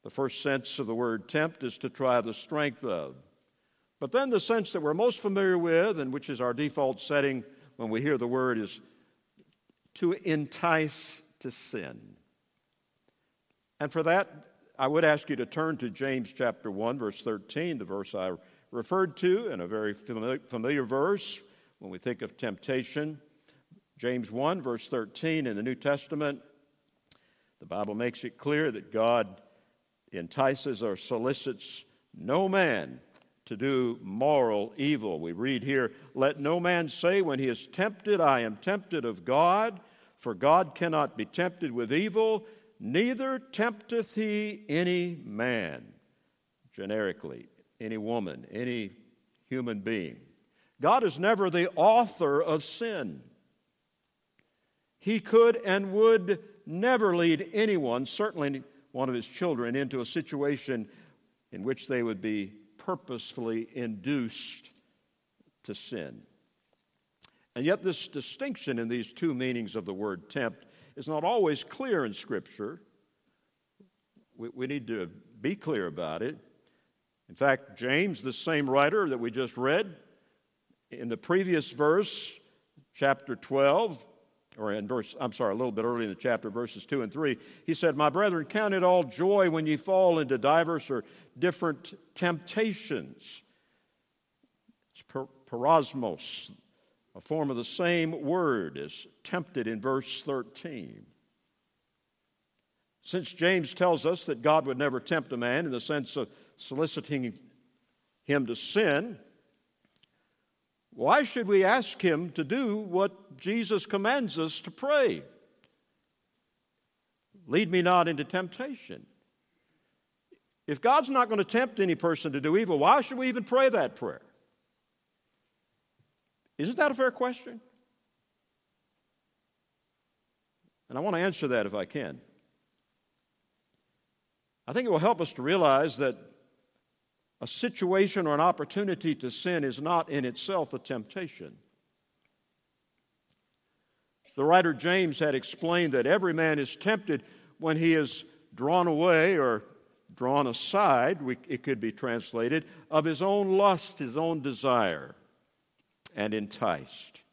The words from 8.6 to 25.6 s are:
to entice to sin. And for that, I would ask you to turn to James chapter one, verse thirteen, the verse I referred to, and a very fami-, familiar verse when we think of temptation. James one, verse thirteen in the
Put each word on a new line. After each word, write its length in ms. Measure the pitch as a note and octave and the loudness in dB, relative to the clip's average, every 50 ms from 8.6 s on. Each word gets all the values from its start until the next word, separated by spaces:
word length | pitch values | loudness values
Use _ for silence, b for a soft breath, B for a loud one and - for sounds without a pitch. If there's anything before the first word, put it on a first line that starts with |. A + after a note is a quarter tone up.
| G#2+ F#2+ - - b b b b b b b b b b _ _ - _ _ _ _ _ _ _ _ _ _ | -2 -6 -10 -16 b b b b b b b b b b _ _ -20 _ _ _ _ _ _ _ _ _ _
to 180 | - - E3+ F3+ | -2 0 0 0
entice 1080 | F#3 - F#3 D#3 D3+ D3 C#3 - - - E3+ E3 D#3+ D#3 D3+ - - - - - - - _ _ _ | 0 -2 -2 0 0 -2 -4 -8 -2 2 2 2 2 2 -2 -4 -8 -10 -10 -12 -14 -18 _ _ _
to 100 | - C3 | -12 -12
sin. 680 | A#2 - - - - A2+ F2 C#2 A#1+ A1+ G#1+ G1+ G1+ _ _ _ _ _ _ _ _ _ _ _ _ _ _ _ _ _ _ _ _ _ _ _ _ _ _ _ _ _ _ _ _ _ | -12 -10 -14 -10 -8 -8 -8 -8 -12 -14 -18 -20 -20 _ _ _ _ _ _ _ _ _ _ _ _ _ _ _ _ _ _ _ _ _ _ _ _ _ _ _ _ _ _ _ _ _
And 120 | D3 D3 - | -6 -4 -2
for 100 | E3 D#3+ | 0 2
that, 240 | E3 E3 F#3+ G3 - D3+ D3+ - - _ _ _ _ _ - | 4 4 4 2 0 -8 -20 -20 -20 _ _ _ _ _ -2
I 100 | C3 C3+ | 0 2
would 160 | D3 D#3+ E3 | 4 4 6
ask 240 | D#3 D3+ D3 - - | 6 4 4 2 -4
you 80 | D3 | -4
to 100 | B2+ B2 | -4 -4
turn 300 | G#2 - D#3+ D#3 D#3+ D#3+ - | -6 -2 -2 -2 -2 -2 -4
to 120 | B2 A#2+ | -6 -8
James 420 | G2 - C3+ C#3 C3+ C3 A#2 G2 - | -6 -4 -4 -2 -2 -2 -4 -6 -4
chapter 380 | - C3 A#2 G#2+ - - A2+ | 0 0 0 0 -2 -8 -8
one, 280 | G2 G2 G#2+ A#2 B2 C#3 | -6 -2 -2 -2 -2 -2
verse 220 | A#2+ G#2 G2 - | -4 -6 -6 -6
thirteen, 580 | - A#2+ A2 G2+ G2 - - D3+ D#3+ F3 D#3+ A#2+ | -6 -6 -6 -6 -8 -8 -6 -6 -4 -4 -4 -6
the 60 | G#2 | -8
verse 300 | F2 F#2+ G2+ G2 - - | -8 -8 -8 -8 -8 -6
I 180 | G2+ F#2 F#2 F2+ E2 b b b b b b | -4 -4 -4 -4 -8 b b b b b b
referred 460 | - A#2+ A2+ - F3+ F#3+ F#3+ F3 C#3 - | -8 -8 -4 0 2 2 2 0 -2 0
to, 300 | - F#3 F#3 G#3 A#3+ G#3 | 2 2 4 4 2 -2
and 120 | C#3+ F#2 | -6 -6
a 60 | F2 | -6
very 280 | F2 G#2+ G#2+ G#2+ G#2+ G#2 | -4 -4 -2 -2 -2 -4
fami-, 460 | G#2 - - A#2+ A2+ G#2+ B2 C3 B2 - - | -6 -10 -8 -8 -4 -4 -4 -4 -4 -6 -8
familiar 360 | - A#2 A2 B2+ D3 C#3+ C3 | -8 -4 -2 -2 0 -2 -2
verse 560 | A2 B2+ C3+ C#3+ F3+ G3+ G3+ - - - - - b b b b b b b | -2 0 0 2 2 0 -2 -4 -8 -12 -14 -16 b b b b b b b
when 100 | - F#2+ | -14 -14
we 80 | F#2 F#2 | -14 -8
think 240 | - B2+ A#2+ - A2 | -6 -6 -6 -4 -8
of 140 | G2+ - | -12 -10
temptation. 840 | _ - A#2 G2 F2 - - C3 B2+ B2 - - D3+ D3+ D3+ D#3 D3 _ b b b b b b b b b - - _ _ _ _ | _ -6 -6 -6 -6 -6 -4 -4 -4 -4 -4 -6 -6 -6 -6 -8 -12 _ b b b b b b b b b -20 -20 _ _ _ _
James 340 | - A#2+ B2+ B2+ A#2 G2+ G#2+ | -4 -2 -2 -2 -4 -6 -4
one, 280 | A#2+ C#3 D3+ F3+ F#3+ | -2 0 0 0 -2
verse 280 | C3+ C3 A#2 A2+ - - | -4 -4 -6 -6 -6 -4
thirteen 580 | - B2 A2 G2+ - - - E3 D#3+ D#3+ C#3+ | -4 -4 -4 -6 -8 -6 -4 -2 -2 0 -2
in 80 | B2 G#2+ | -2 -4
the 80 | G2+ | -4